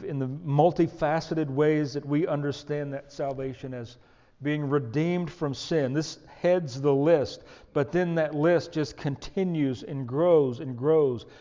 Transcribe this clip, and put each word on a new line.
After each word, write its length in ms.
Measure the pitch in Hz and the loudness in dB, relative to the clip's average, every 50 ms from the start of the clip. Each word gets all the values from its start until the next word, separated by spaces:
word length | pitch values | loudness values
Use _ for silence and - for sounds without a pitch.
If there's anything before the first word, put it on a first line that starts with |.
| 127 - | -6 -6
in 100 | 156 135 | -4 -4
the 100 | 135 127 | -4 -4
multifaceted 1200 | 131 151 175 156 139 147 151 175 160 170 175 - - - 165 147 151 165 156 - 170 160 156 143 | -6 -8 -4 0 2 4 4 4 4 4 0 0 0 -2 -2 0 0 -2 -2 -2 -2 -2 -2 -2
ways 420 | 135 135 151 151 156 151 151 139 120 | 0 2 2 4 4 2 0 -2 -4
that 100 | 143 135 | -6 -4
we 220 | 139 143 147 170 | -2 0 0 0
understand 680 | - 156 147 143 143 135 - - - 147 147 147 143 139 | 0 -2 -2 -2 -4 -4 -6 -6 -8 -6 -6 -6 -6 -8
that 180 | 139 - - | -10 -12 -12
salvation 640 | - - 151 139 135 131 135 135 131 120 - 135 127 | -10 -6 -6 -6 -4 -6 -6 -8 -8 -10 -12 -12 -10
as 220 | 123 117 113 - - - _ _ _ _ _ _ - | -10 -12 -12 -14 -20 -20 _ _ _ _ _ _ -6
being 260 | 131 147 151 151 147 139 | -4 -2 -2 0 0 2
redeemed 640 | 139 147 131 117 113 147 160 170 175 180 175 160 | 0 0 0 0 -2 0 0 0 0 -2 -2 -4
from 240 | - - 160 143 135 | -6 -6 -4 -4 -4
sin. 400 | - - - 170 160 139 123 131 | -4 -4 0 0 2 2 2 0
This 240 | 151 160 - - - - - - - | -2 -2 -4 -6 -14 -18 -20 -10 -2
heads 400 | - 175 180 180 170 143 117 135 | 2 2 2 2 0 -2 -6 -2
the 140 | 135 147 139 | 2 2 4
list, 480 | 135 143 160 170 151 127 131 - - - - - - - - - | 4 6 6 4 4 4 0 -6 -12 -16 -20 -20 -20 -14 -6 -2
but 180 | 147 143 - | -2 -2 0
then 240 | - 175 180 175 165 | 0 0 0 0 0
that 180 | 165 156 147 151 | 0 0 0 0
list 380 | 147 147 165 175 160 - - | 2 2 4 4 4 2 -2
just 260 | - 156 151 - - - | -4 -4 -4 -4 -6 -6
continues 840 | - 151 139 - - - - 196 190 185 170 160 147 135 131 110 - | -6 -6 -6 -6 -8 -8 -4 -2 -2 0 0 0 0 0 -2 -4 -8
and 240 | - 156 139 135 120 | -10 -8 -8 -6 -4
grows 520 | 123 143 170 180 170 156 143 131 120 117 | -2 2 4 6 6 6 6 4 0 -4
and 160 | 165 131 127 | -8 -10 -8
grows. 520 | 117 123 147 160 160 147 135 123 113 - - - - | -4 0 2 4 4 4 2 0 -2 -8 -14 -20 -20